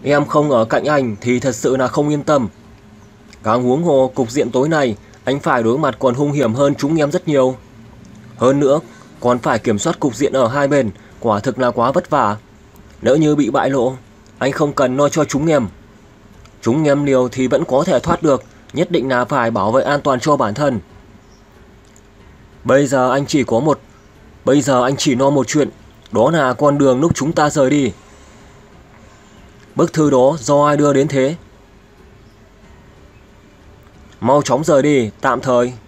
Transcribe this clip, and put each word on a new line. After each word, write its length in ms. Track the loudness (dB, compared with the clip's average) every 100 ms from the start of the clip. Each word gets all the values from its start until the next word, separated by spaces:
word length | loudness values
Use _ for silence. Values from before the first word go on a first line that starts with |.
em 220 | 0 0 2
không 260 | 0 2
ở 140 | 0 0
cạnh 200 | -2 0
anh 300 | 0 -2 -4
thì 180 | -2 -2
thật 160 | -2 -4
sự 220 | -2 0
là 100 | -2
không 220 | -2 -2
yên 140 | -2
tâm. 240 | 0 0 -2 -10 -20 -20 -20 -20 -20 -20 -20 -8
Càng 200 | -2 0
huống 200 | 2 0
hồ 280 | 2 2 2 -2
cục 160 | -4
diện 200 | -2 -2
tối 180 | 0 0
nay, 260 | 0 -2 -4 -12 -10
anh 160 | -6 -4
phải 240 | 0 0
đối 140 | 0 0
mặt 180 | -2 0
còn 160 | -2 0
hung 160 | -2
hiểm 220 | -2 -2
hơn 220 | 0 0 0
chúng 200 | -2 0
em 160 | 0
rất 160 | -2 -2
nhiều. 280 | 0 0 -2 -16 -20 -20 -20 -20 -20 -20 -2
Hơn 220 | 0 2
nữa, 200 | 2 0 -2 -20 -20 -6
còn 200 | -2 0
phải 200 | 0 -2
kiểm 200 | -2 -2
soát 200 | -2 -2
cục 160 | -4 -2
diện 180 | -2
ở 140 | 0 0
hai 200 | 0 0
bên, 240 | 0 -2 -6 -20 -6
quả 200 | -2 -2
thực 200 | -2 -2
là 120 | -2
quá 200 | 0 0
vất 180 | -2 -2
vả. 280 | -2 0 -4 -12 -20 -20 -20 -20 -6
Lỡ 140 | 0 2
như 200 | 2 2
bị 140 | 0
bại 200 | 0 0
lộ, 260 | 0 -2 -4 -18 -20 -20 -6
anh 140 | -4
không 220 | -2 -2
cần 240 | 0 -2 2
lo 120 | 0
cho 160 | 0 -2
chúng 220 | -2 0
em. 200 | 0 0 -10 -20 -20 -20 -20 -20 -20 -20 -8
Chúng 220 | -2 0
em 220 | 2 0 2
liều 240 | 0 0
thì 160 | -2 0
vẫn 160 | 0 0
có 180 | 0
thể 160 | 2 -2
thoát 240 | 0 -2
được, 200 | 0 0 -4 -20 -12
nhất 180 | -4 -2
định 180 | -2 0
là 160 | -2 0
phải 260 | -2 -2
bảo 200 | -2 0
vệ 120 | 0
an 180 | 0 -2
toàn 180 | -2 -2
cho 180 | 0 0
bản 160 | -2
thân. 260 | -2 -2 -2 -8 -20 -20 -20 -20 -20 -20 -20 -20 -20 -20 -20 -20 -20 -20 -20 -20 -14
Bây 240 | 2 2 2
giờ 240 | 0 0
anh 140 | 0 0
chỉ 180 | -2
có 160 | 0 0
một, 200 | 0 -2 -6 -20 -20 -20 -20 -8 0
bây 160 | 0
giờ 220 | 2 0
anh 120 | 0 -2
chỉ 180 | -2 0
lo 140 | 2
một 180 | 0 0
chuyện, 220 | -2 -2 -6 -20 -20 -6
đó 200 | 0 2
là 220 | 2 0
con 240 | 2 0 2
đường 220 | 2 2
lúc 120 | 0 -2
chúng 160 | -2
ta 180 | 0 0
rời 200 | 2 0
đi. 220 | 2 -2 -6 -20 -20 -20 -20 -20 -20 -20 -20 -20 -20 -20 -20 -20 -20 -20 -20 -12 -2
Bức 180 | -2
thư 160 | 2 2
đó 280 | 4 4 2
do 260 | 0 2 2
ai 120 | 2
đưa 160 | 2
đến 140 | 2 0
thế? 280 | 0 -2 -2 -14 -20 -20 -20 -20 -20 -20 -20 -20 -20 -20 _ -20 -20 -20 -20 -20 -20 -20 -20 -20 -20 -20 -20 -20 -20 -20 -6
Mau 220 | 0 0
chóng 220 | 2 -2
rời 180 | 2 2
đi, 280 | 4 0 -2 -4
tạm 200 | -2 -2
thời. 320 | 0 0 0 -6